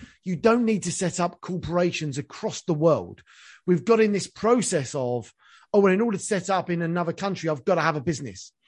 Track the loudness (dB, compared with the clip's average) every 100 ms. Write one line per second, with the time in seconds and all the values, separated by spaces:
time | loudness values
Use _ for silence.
0 | -20 _ -8 0 2 4 2 0 -2 -4
1 | -4 -2 -4 -4 -8 -8 -2 0 0 0
2 | -6 -6 -8 -8 -8 -6 -4 2 4 4
3 | 0 -12 _ -20 -20 -8 0 2 4 4
4 | 4 2 -4 -2 2 2 2 -2 -2 -4
5 | -4 -4 -6 _ _ _ _ 4 4 4
6 | 0 -2 -2 -4 0 -2 0 -2 -2 -2
7 | -2 -4 -4 -4 -4 -2 0 2 2 0
8 | -2 -4 -6 -12 -18 _